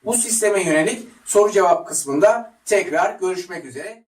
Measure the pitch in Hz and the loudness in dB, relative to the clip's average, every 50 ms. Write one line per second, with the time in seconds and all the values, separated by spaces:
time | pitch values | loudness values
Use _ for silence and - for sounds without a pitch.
0 | _ 208 240 240 208 - - - 214 208 202 190 180 165 151 156 160 214 247 - | _ -2 -2 -2 -2 -2 -2 0 0 2 0 0 0 2 2 2 2 0 -2 -6
1 | - - - _ _ - - 202 208 202 185 196 185 175 165 165 - - 156 - | -12 -18 -20 _ _ 0 2 4 4 4 4 2 4 4 2 0 -2 -6 -8 -6
2 | - 139 139 151 185 214 226 233 - - _ _ _ - 214 196 180 - 147 165 | -4 -2 2 4 4 4 4 2 -4 -10 _ _ _ 0 0 0 0 0 -2 0
3 | 180 - - - 185 185 185 180 - - 175 165 143 131 120 139 160 208 226 233 | 0 -2 -2 -4 -4 -4 -4 -6 -8 -10 -12 -14 -14 -14 -14 -12 -12 -14 -16 -18
4 | _ | _